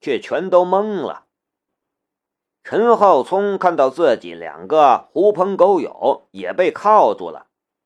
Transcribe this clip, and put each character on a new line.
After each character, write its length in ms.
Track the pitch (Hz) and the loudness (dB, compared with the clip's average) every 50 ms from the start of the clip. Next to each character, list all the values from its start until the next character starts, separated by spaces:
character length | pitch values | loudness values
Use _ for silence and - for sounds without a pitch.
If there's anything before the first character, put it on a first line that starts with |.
却 200 | - 151 123 104 | -6 -6 -6 -6
全 280 | - - 123 147 185 190 | -4 -6 -6 -6 -2 2
都 160 | 180 175 180 | 2 2 2
懵 380 | 180 185 196 214 220 208 175 | 2 0 -2 -2 -4 -6 -6
了。 240 | 131 92 73 - _ _ _ _ _ _ _ _ _ _ _ _ _ _ _ _ _ _ _ _ _ _ _ _ _ _ _ _ | -8 -8 -10 -12 _ _ _ _ _ _ _ _ _ _ _ _ _ _ _ _ _ _ _ _ _ _ _ _ _ _ _ _
陈 340 | _ - - 190 226 240 226 | _ -4 -2 0 2 2 4
浩 280 | 185 202 196 165 131 120 | 4 4 4 4 2 0
聪 340 | - 185 196 202 202 196 185 | -2 -2 -2 -2 -2 -2 -2
看 160 | 190 180 170 | -2 0 2
到 160 | 151 135 131 | 2 0 0
自 260 | - 160 170 139 110 | 0 0 0 0 0
己 180 | - - 87 82 | 0 -4 -10 -16
两 340 | 85 82 80 73 78 90 98 | -14 -14 -14 -14 -14 -8 -2
个 400 | 151 156 147 131 117 - - _ | 2 4 4 4 4 2 -2 _
狐 200 | - 151 190 208 | -4 0 0 0
朋 240 | 208 170 185 202 196 | 0 0 -2 -2 0
狗 240 | 165 175 196 196 165 | 2 2 2 2 0
友 480 | 110 73 - - 98 131 - - - _ | -4 -8 -8 -4 -2 -2 -2 -4 -8 _
也 220 | - 95 92 87 | -16 -12 -10 -6
被 180 | - - 185 156 | -2 -2 -2 -2
铐 420 | - - - 208 214 202 147 113 | -2 -2 0 2 4 4 4 2
住 160 | 95 - 90 82 | 0 -4 -8 -12
了， 200 | 78 69 - _ _ _ _ _ _ _ _ | -14 -16 -20 _ _ _ _ _ _ _ _